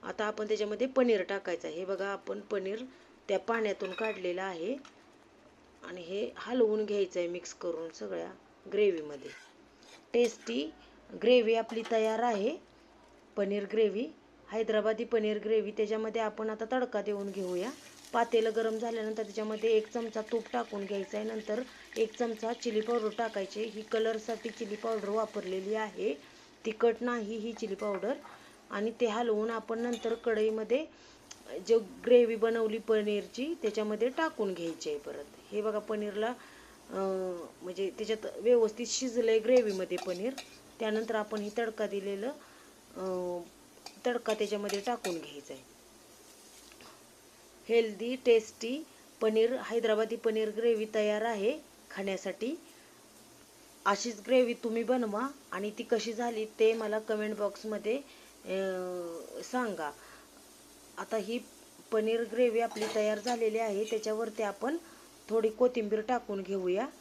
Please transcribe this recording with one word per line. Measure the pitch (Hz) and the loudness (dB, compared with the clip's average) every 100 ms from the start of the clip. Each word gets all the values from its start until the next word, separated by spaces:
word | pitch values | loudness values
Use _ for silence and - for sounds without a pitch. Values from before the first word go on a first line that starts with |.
आता | 190 185 214 | -10 -4 -4
आपण | 214 214 | -2 -2
त्याच्यामध्ये | 214 208 208 262 | -2 -2 -2 0
पनीर | 262 247 214 | 4 4 4
टाकायचं | 180 196 190 170 165 | 2 -4 -4 -6 -6
आहे. | 156 | -8
हे | 185 | -4
बघा | 196 196 | -4 -4
आपण | 196 - 196 | -6 -8 -10
पनीर | 202 202 190 214 262 - - - - | -4 -4 -4 -6 -10 -16 -20 -20 -2
त्या | 196 | -2
पाण्यातून | - 226 214 196 190 | 2 0 0 -2 -4
काढलेलं | 180 220 196 180 175 | -4 -4 -2 -4 -2
आहे | 190 175 175 262 - - - - - - - - - - | -4 -4 -4 -6 -8 -20 -20 -20 -20 -20 -20 -20 -20 -20
आणि | - 180 | -14 -12
हे | 165 196 233 - | -6 -4 -4 -6
हलवून | - 254 220 214 208 | -4 4 6 4 0
घ्यायचं | 202 190 185 | 0 0 0
आहे | 175 | -2
मिक्स | 175 - | -4 -8
करून | - 175 160 165 | -8 -6 -6 -8
सगळ्या | - 208 180 165 190 - - 202 | -10 -8 -8 -8 -12 -20 -20 -6
ग्रेव्हीमध्ये. | 202 208 170 151 143 135 - - - - - - - - | 2 4 2 -4 -10 -14 -16 -20 -20 -20 -20 -20 -20 -2
टेस्टी | 240 240 - - 233 311 - - - - 180 | 2 2 0 -6 -4 -4 -8 -20 -20 -18 0
ग्रेव्ही | 214 247 214 226 | 8 8 8 2
आपली | 226 226 220 | 0 -4 0
तयार | 226 220 220 | 2 2 2
आहे, | 240 214 214 330 - - - - - - - - | 0 2 0 -2 -12 -20 -20 -20 -20 -20 -10 -2
पनीर | 196 202 202 | 0 0 0
ग्रेव्ही, | 220 220 196 285 - - - - | 2 2 2 -4 -8 -20 -20 -8
हैदराबादी | 214 220 214 214 226 | -4 2 2 2 0
पनीर | 233 233 214 214 214 | 0 2 2 -2 2
ग्रेव्ही. | 220 202 | 2 2
त्याच्यामध्ये | 214 214 220 220 220 | -2 0 0 0 0
आपण | 214 214 220 | -2 -2 -4
आता | 214 226 | -4 -2
तडका | 254 247 220 | 0 0 -2
देऊन | 202 202 202 | -2 -2 -4
घेऊया. | 196 180 180 208 285 - - - | -4 -2 -2 -4 -8 -16 -20 -2
पातेलं | 233 233 233 220 220 | 0 4 4 4 2
गरम | 226 220 | 0 0
झाल्यानंतर | 233 226 220 220 | -2 -2 -4 -4
त्याच्यामध्ये | 214 202 214 214 220 | -6 -4 -4 0 4
एक | 220 214 | 4 4
चमचा | 240 233 220 | -4 -4 -4
तूप | 214 233 226 | -2 -2 0
टाकून | 247 233 202 196 | -4 -2 -6 -4
घ्यायचं | 202 190 208 | -4 -4 -4
आहे, | 214 | -4
नंतर | 220 214 214 254 - - - | -6 -4 -4 -4 -12 -10 0
एक | 220 - | 0 0
चमचा | 240 220 226 | -4 -2 -4
चिली | 240 240 214 | -2 0 0
पावडर | 214 240 214 196 | 2 0 0 -2
टाकायची. | 226 208 190 208 | -2 -2 -6 -4
ही | 220 202 | -6 -6
कलरसाठी | 214 226 220 226 214 220 226 | -2 0 2 0 -4 -6 -6
चिली | 226 220 208 | -8 -6 -4
पावडर | 226 220 196 | -2 -2 0
वापरलेली | 214 214 208 180 190 190 220 | 0 -2 -4 -4 -4 -2 -2
आहे, | 214 175 196 285 - - - - - | -4 -2 -4 -4 -10 -20 -20 -10 -8
तिखट | 214 233 226 | 2 2 2
नाही | 247 240 208 226 | -2 -4 -4 -6
ही | 220 | -8
चिली | 220 214 190 | -6 -6 -4
पावडर. | 208 196 196 285 - - - - - | -2 -2 -2 -4 -8 -20 -20 -20 -8
आणि | 196 214 226 | -4 -2 0
ते | 240 | 0
हलवून | 214 240 214 214 | 2 0 0 0
आपण | 226 214 226 | -4 -4 -4
नंतर | 240 233 226 | -2 -2 -2
कढईमध्ये | 226 240 220 214 220 214 247 320 - - - - - - 139 190 | -2 0 2 2 0 2 0 0 -12 -20 -20 -20 -20 -12 -12 4
जो | 226 196 - 233 | 4 4 -6 8
ग्रेव्ही | 247 233 226 | 10 10 4
बनवली | 226 226 220 220 | 2 4 2 0
पनीरची | 214 220 208 208 185 - 277 339 | 2 2 4 0 -2 -6 -4 -2
त्याच्यामध्ये | 220 208 214 214 233 | -2 0 -2 2 0
टाकून | 262 - 214 202 | 2 -2 0 -2
घ्यायची | 180 170 160 160 | -2 -4 -6 -6
आहे | 147 | -6
परत. | 147 143 143 - - | -6 -10 -12 -18 -8
हे | 202 | -4
बघा | 214 208 | -2 -2
पनीरला, | 208 214 208 202 220 247 - - - - - | -2 -4 -2 -2 -2 -4 -12 -20 -20 -20 -8
अं, | 190 196 190 185 175 156 - | -2 -2 0 -2 -6 -10 -12
म्हणजे | - 185 190 | -12 -4 -4
त्याच्यात | - 208 220 220 - | -4 -4 -4 -4 0
व्यवस्थित | 214 247 220 214 233 | 6 8 6 2 -4
शिजलंय | - 262 233 226 226 | -2 -2 2 4 4
ग्रेव्हीमध्ये | 220 254 220 190 185 180 | 6 6 6 0 -2 -4
पनीर. | - 175 220 269 - - - - | -4 -4 -4 -6 -12 -18 -20 -6
त्यानंतर | 220 214 220 220 | -2 0 0 -2
आपण | 208 214 | -2 -4
हे | 208 214 | -4 -2
तडका | 233 220 208 | -2 -2 -2
दिलेलं, | 202 196 196 226 294 - - - - - - | -2 -4 -4 -4 -6 -14 -20 -20 -20 -18 -8
अं, | 190 180 180 175 175 - - - - - 254 | -4 -2 -2 -4 -8 -18 -20 -20 -20 -4 -2
तडका | 240 233 | -2 -2
त्याच्यामध्ये | 214 208 208 202 202 202 | 0 0 -2 -2 -2 -2
टाकून | - 202 170 | -2 -2 -4
घ्यायचा | 147 143 139 | -6 -14 -14
आहे. | 135 123 - - - - - - - - - - - - - - - - - - - - | -16 -16 -20 -20 -20 -20 -20 -20 -20 -20 -20 -20 -20 -20 -20 -20 -20 -20 -20 -20 -20 2
हेल्दी | 233 226 196 233 262 | 4 4 0 -4 0
टेस्टी | 254 233 220 - 226 277 320 - - - | 6 6 6 -8 -4 -4 -8 -18 -20 0
पनीर, | 220 220 226 254 | 2 4 4 2
हैदराबादी | 202 226 220 214 220 226 | -2 0 2 2 2 0
पनीर | 226 220 214 208 | 0 2 0 2
ग्रेव्ही | 233 220 214 | 2 2 2
तयार | 220 208 208 | 2 2 2
आहे | 226 220 202 302 - - - | 0 0 0 0 -6 -20 -14
खाण्यासाठी. | - 196 190 196 180 226 330 - - - - - - - - - - - - 202 | -6 -4 -4 -4 -4 -4 -6 -10 -20 -20 -20 -20 -20 -20 -20 -20 -20 -20 -4 0
अशीच | 202 240 208 202 | 0 0 -8 2
ग्रेव्ही | 254 240 | 4 4
तुम्ही | 233 233 226 | 2 -2 -2
बनवा | 226 254 226 202 269 - - | 2 2 2 -2 -4 -8 -10
आणि | 180 208 208 | -6 -6 -6
ती | |
कशी | 240 233 220 | -2 -2 0
झाली | 220 240 226 214 - | -4 -4 -2 -6 4
ते | 220 | 4
मला | 226 214 214 | 6 0 -2
कमेंट | 220 214 214 208 | -2 -2 -2 -2
बॉक्समध्ये, | 202 202 220 208 208 254 285 - - - - | -2 -4 -6 -4 -2 -4 -4 -20 -20 -18 -6
अं, | 190 190 185 180 180 170 165 - 123 | -4 -2 -4 -4 -6 -8 -10 -12 -12
सांगा. | 175 254 240 170 151 147 - - - - - - - - - - | -6 -2 -2 -4 -6 -8 -18 -20 -20 -20 -20 -20 -20 -20 -20 -12
आता | 185 220 | -4 -4
ही | 202 240 - - - - - | -2 -6 -6 -20 -20 -20 -2
पनीर | 220 220 226 226 | 0 2 0 0
ग्रेव्ही | 226 247 220 | 4 4 4
आपली | 233 220 220 220 | 0 -2 -2 2
तयार | 214 214 | 2 0
झालेली | 208 240 226 220 | 0 0 2 2
आहे, | 226 202 | 0 0
त्याच्यावरती | 214 220 220 214 226 220 | 0 -2 -2 -2 -4 -2
आपण | 208 196 233 330 - - - - - | -4 -2 -2 -4 -6 -20 -20 -20 0
थोडी | 220 220 | 2 2
कोथिंबीर | 214 247 247 208 214 | 4 4 4 0 0
टाकून | 214 247 233 202 | 0 -2 0 -6
घेऊया. | 190 196 180 185 269 - | -2 -2 2 0 0 -6